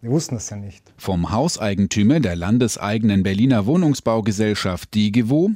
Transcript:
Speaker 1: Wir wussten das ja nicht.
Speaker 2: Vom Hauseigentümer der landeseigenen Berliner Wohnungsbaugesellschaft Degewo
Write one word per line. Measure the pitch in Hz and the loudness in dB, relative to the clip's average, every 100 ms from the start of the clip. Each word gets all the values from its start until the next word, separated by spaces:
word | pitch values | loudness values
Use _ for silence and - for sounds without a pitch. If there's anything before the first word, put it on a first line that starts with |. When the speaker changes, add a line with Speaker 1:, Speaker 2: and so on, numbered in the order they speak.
Speaker 1:
Wir | 117 | -4
wussten | 147 - 117 | -2 -2 -6
das | - | -8
ja | 104 | -12
nicht. | 101 - _ _ | -12 -16 _ _
Speaker 2:
Vom | - 92 80 | -4 -2 0
Hauseigentümer | 104 160 - 107 98 101 104 104 165 | 0 -2 -2 -2 0 0 2 2 4
der | 117 85 | 2 -2
landeseigenen | 87 120 123 - 101 110 110 98 | 0 2 0 -2 -4 0 2 2
Berliner | 95 98 127 120 101 | 2 2 2 2 2
Wohnungsbaugesellschaft | 165 165 131 - 113 110 98 107 104 98 90 - | 2 2 0 0 0 0 0 0 0 -2 -6 -4
Degewo | 107 104 107 113 147 190 | 0 2 2 2 2 0